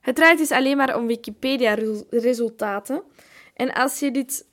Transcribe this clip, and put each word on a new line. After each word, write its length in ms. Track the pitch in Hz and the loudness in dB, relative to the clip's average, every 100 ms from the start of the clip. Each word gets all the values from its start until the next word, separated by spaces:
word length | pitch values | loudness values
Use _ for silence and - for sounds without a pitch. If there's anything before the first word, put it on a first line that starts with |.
Het 160 | - 262 | -2 4
draait 220 | 330 330 | 4 4
dus 120 | 311 | 2
alleen 260 | 254 269 277 | 2 2 2
maar 200 | 262 240 | 0 0
om 100 | 233 | -2
Wikipedia-resultaten. 2000 | 233 233 208 262 269 240 214 220 208 - 240 233 240 226 226 214 202 - 285 - _ - - - | -4 -6 -6 -2 0 2 0 -2 -4 -2 0 0 0 -2 -4 -4 -4 -6 -8 -8 _ -20 -20 -20
En 180 | _ 262 | _ -4
als 260 | - 269 - | 0 -2 0
je 120 | 285 | -2
dit 360 | 262 262 - - | -2 -6 -10 -12